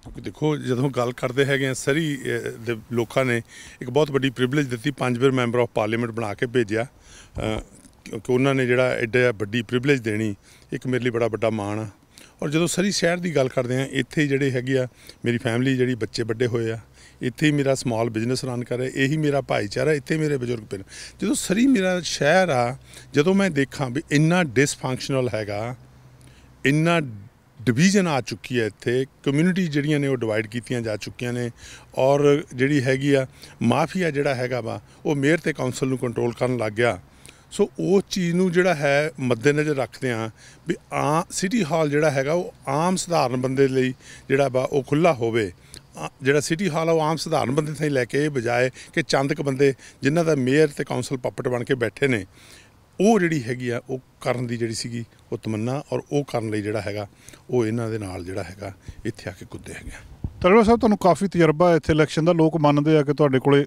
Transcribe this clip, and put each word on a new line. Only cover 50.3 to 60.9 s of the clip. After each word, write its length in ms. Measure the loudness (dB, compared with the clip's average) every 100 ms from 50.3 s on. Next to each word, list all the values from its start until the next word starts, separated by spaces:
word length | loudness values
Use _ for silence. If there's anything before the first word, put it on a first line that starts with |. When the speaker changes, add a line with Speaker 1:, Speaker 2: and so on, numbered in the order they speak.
Speaker 1:
ਮੇਅਰ 340 | 0 2 4 2
ਤੇ 160 | 0
ਕਾਉਂਸਲ 320 | -4 -4 -4 -6
ਪੱਪਟ 320 | -6 -6 -4
ਬਣ 160 | -4
ਕੇ 100 | -2
ਬੈਠੇ 340 | 0 -2 0 0
ਨੇ, 180 | 0 -4 -16 -20 -20 -20 _ _ 2
ਉਹ 200 | 4 4
ਜਿਹੜੀ 220 | 2 -2
ਹੈਗੀ 260 | -4 -6 -4
ਆ 120 | -6 -6
ਉਹ 100 | -10 -12 _
ਕਰਨ 260 | -2 -2 -2
ਦੀ 100 | -4
ਜਿਹੜੀ 180 | -4
ਸੀਗੀ 300 | -6 -8 -8 -10 -16 _
ਉਹ 60 | -8
ਤਮੰਨਾ, 440 | -4 -4 -4 -6 -4
ਔਰ 100 | -6 -2
ਉਹ 120 | -4
ਕਰਨ 260 | -2 -4 -4
ਲਈ 120 | -4
ਜਿਹੜਾ 180 | -2 -4
ਹੈਗਾ 260 | -4 -6 -8 -12 -20 -20 -4
ਉਹ 160 | 0 0
ਇਹਨਾਂ 240 | -2 -4
ਦੇ 80 | -6
ਨਾਲ 260 | -8 -10
ਜਿਹੜਾ 180 | -8 -8
ਹੈਗਾ 300 | -8 -10 -12 -12 -18 -12
ਇੱਥੇ 260 | -10 -10 -12
ਆ 20 |
ਕੇ 140 | -12 -16
ਕੁੱਦੇ 240 | -16 -16
ਹੈਗੇ 160 | -16 -16
ਆ। 240 | -16 -20 -12 -12 0
Speaker 2:
ਧਾਲੀਵਾਲ 240 | 6 6
ਸਾਹਿਬ, 160 | 8 6
ਤੁਹਾਨੂੰ 180 | 4